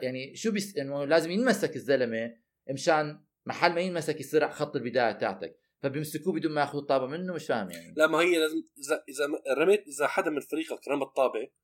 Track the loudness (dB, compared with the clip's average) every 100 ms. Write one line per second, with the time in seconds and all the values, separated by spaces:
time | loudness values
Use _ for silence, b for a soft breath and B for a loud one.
0 | -2 -6 -8 -4 -2 -2 -4 -6 -4 -4
1 | 4 4 4 2 2 2 0 -2 2 2
2 | 2 -2 -6 -10 _ _ -10 -2 2 2
3 | 0 -8 _ _ -10 2 2 2 -2 -2
4 | -4 -6 0 2 2 0 -4 -4 -2 2
5 | 2 0 -4 -4 -10 -12 _ _ -6 -4
6 | -6 -4 -2 -2 -2 0 -2 -2 0 0
7 | 0 -4 -6 -6 -2 -2 -2 -10 -8 2
8 | 4 6 4 4 2 -2 -8 -12 -4 -4
9 | -2 -4 -2 -2 0 4 4 4 0 -2
10 | 0 0 0 -4 -4 -6 -4 -8 -2 -2
11 | -2 2 2 0 -8 _